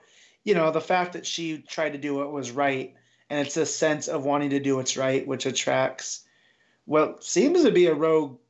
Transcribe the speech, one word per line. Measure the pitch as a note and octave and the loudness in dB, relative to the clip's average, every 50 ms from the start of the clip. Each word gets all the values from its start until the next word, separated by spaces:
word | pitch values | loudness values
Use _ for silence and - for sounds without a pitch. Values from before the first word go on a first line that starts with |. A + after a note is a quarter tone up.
| - _ _ _ - _ _ _ _ | -18 _ _ _ -20 _ _ _ _
you | G#3 G3+ | 0 2
know, | F3 D#3+ D#3+ | 2 2 2
the | D#3+ D#3+ | 2 0
fact | D#3+ - F#3 F3+ F3 F3+ F3+ | 0 0 0 0 0 -2 -6
that | E3 B2+ | -10 -10
she | - - E3 E3+ D#3+ D#3 D3 | -8 -8 -6 -6 -6 -8 -8
tried | - - - - D#3 D3+ | -10 -10 -6 -4 -4 -4
to | D3 C#3 | -4 -6
do | C#3 D3 C#3+ | -6 -4 -4
what | C#3 C#3+ C#3+ | -4 -4 -4
was | D3+ C#3+ B2+ A#2+ | -6 -8 -8 -6
right, | A#2+ C#3 C#3+ C#3 C3+ C3 B2+ - - _ _ _ _ _ _ - | -2 0 0 0 0 -2 -4 -8 -14 _ _ _ _ _ _ -6
and | D3 D3 C#3 | -4 -4 -4
it's | C#3 - E3 | -2 -2 -2
a | D3 | -2
sense | D3 - - D#3+ D#3 D3+ D3 - - | -2 0 0 0 0 0 -2 -4 -6
of | D3+ D3 C3+ | -6 -4 -2
wanting | C#3+ C#3+ D3 D3 C#3 | 0 0 0 0 0
to | C#3 C#3 | -2 0
do | C3 C#3 C3+ C3 | 0 0 0 0
what's | B2+ - - | -2 -2 -2
right, | C#3 C3+ C3 C3+ C3 - - | -2 0 0 0 0 -2 -4
which | C3 B2+ - | -6 -4 -4
attracts | C3+ B2 - - C3+ C3 C3 C3 - - - - - - - - _ _ _ _ _ _ _ _ _ _ _ _ | -4 -4 -2 -2 0 0 2 0 0 -2 -6 -10 -10 -12 -12 -14 _ _ _ _ _ _ _ _ _ _ _ _
what | - D3 D3+ D3+ - - - - | 0 2 2 2 2 -2 -8 -10
seems | - - F3 A3+ D4 F4 F4+ D#4 | -2 2 2 4 4 6 6 6
to | A3+ | 6
be | F3 F3 F3+ E3+ | 6 6 6 6
a | D#3 | 4
rogue | C#3+ D#3+ D#3+ D#3+ D#3+ D3+ C3+ B2 - _ | 4 2 4 4 2 2 0 -6 -14 _